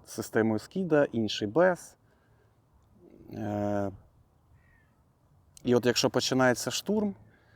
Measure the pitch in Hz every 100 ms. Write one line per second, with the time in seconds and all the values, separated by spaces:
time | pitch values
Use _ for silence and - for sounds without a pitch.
0 | - - 107 117 110 110 - 190 185 151
1 | 139 117 107 - 107 123 185 170 - -
2 | _ _ _ _ _ _ _ _ _ _
3 | - - - - 107 104 104 101 98 95
4 | - _ _ _ _ _ _ _ _ _
5 | _ _ _ _ _ - - 120 120 117
6 | 131 131 - 131 127 120 - - - 214
7 | 208 190 - _ _